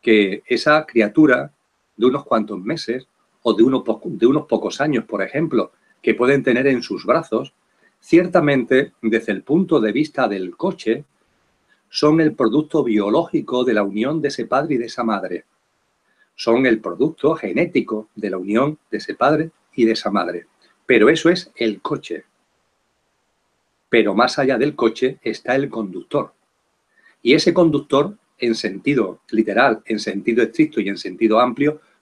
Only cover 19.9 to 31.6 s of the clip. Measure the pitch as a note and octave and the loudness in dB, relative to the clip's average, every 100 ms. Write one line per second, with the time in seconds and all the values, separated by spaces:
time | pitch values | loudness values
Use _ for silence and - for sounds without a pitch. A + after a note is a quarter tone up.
19.9 | A2 G2+ G2 F2 F2 - _ _ _ - | 2 -2 -2 -4 -6 -12 _ _ _ 0
20.9 | A#2+ A2+ D#3+ E3 F3+ - - A2+ G2 - | 4 4 4 2 0 -4 -6 -4 -4 -6
21.9 | - - D#2+ - _ _ _ _ _ _ | -8 -8 -12 -14 _ _ _ _ _ _
22.9 | _ _ _ _ _ _ _ _ _ _ | _ _ _ _ _ _ _ _ _ _
23.9 | A#2 G#2+ G2 B2 - C3 A#2+ C#3+ D3 A#2 | 2 2 2 0 0 0 0 -2 0 -2
24.9 | - C3 C3 A2+ G#2+ - C3+ C#3 A#2 G2 | 0 -4 -4 -8 -8 -2 -2 -2 -6 -8
25.9 | F2+ - D3 - _ _ _ _ _ _ | -10 -6 -6 -6 _ _ _ _ _ _
26.9 | _ _ _ A#2 D#3 F3+ F3 E3+ C#3+ - | _ _ _ 2 4 4 4 4 2 0
27.9 | C#3 F3+ - _ _ A#2+ A2 G#2 F#2+ C#3+ | 0 0 -4 _ _ -2 -2 -4 -6 -2
28.9 | C3+ F#2+ - _ A2 G#2+ G2+ C3+ A2 - | 0 0 -4 _ -2 0 2 2 0 -4
29.9 | G#2+ G#2 F#2+ G#2 A2+ A2+ - D3+ - F#2+ | -6 -6 -6 -2 0 0 0 0 0 -4
30.9 | F#2+ - A#2 A2 G#2+ B2 A#2+ | -6 -10 -2 2 2 2 0